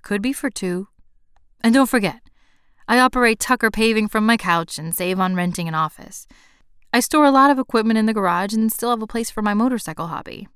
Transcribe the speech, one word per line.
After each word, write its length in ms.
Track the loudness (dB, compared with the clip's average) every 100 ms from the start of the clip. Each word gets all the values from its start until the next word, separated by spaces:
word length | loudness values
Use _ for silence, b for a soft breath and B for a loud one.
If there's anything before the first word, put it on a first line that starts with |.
"Could 200 | -4 -4
be 100 | -4
for 180 | -4 -6
two. 380 | -6 -6 -6 -10 _ _ _ _ _ _ _
And 140 | 2
don't 160 | 4 4
forget, 320 | 0 -2 -6 -20 _ _ _ _ _ 0
I 120 | 2
operate 400 | 4 4 0 0
Tucker 300 | -2 0 0
Paving 360 | 2 2 2 0
from 180 | 0
my 120 | 2 0
couch 400 | 0 -2 -2 -10
and 160 | -8
save 240 | -4 -4 -2
on 160 | 0
renting 320 | 0 -2 -4 -4
an 80 |
office." 500 | -4 -4 -6 -20 -20 -20 b b b b -20 -2
I 60 | -2
store 240 | 2 4
a 80 | 6
lot 180 | 6 6
of 80 | 4
equipment 400 | 0 0 2 2
in 80 |
the 80 | 2
garage 400 | 0 0 -2 -2
and 160 | 0 -2
still 200 | -2 -4
have 120 | -4
a 60 | -4
place 240 | -6 -6
for 100 | -4
my 120 | -2
motorcycle 540 | 0 0 -2 -6 -10 -10
hobby. 420 | -10 -12 -16 -18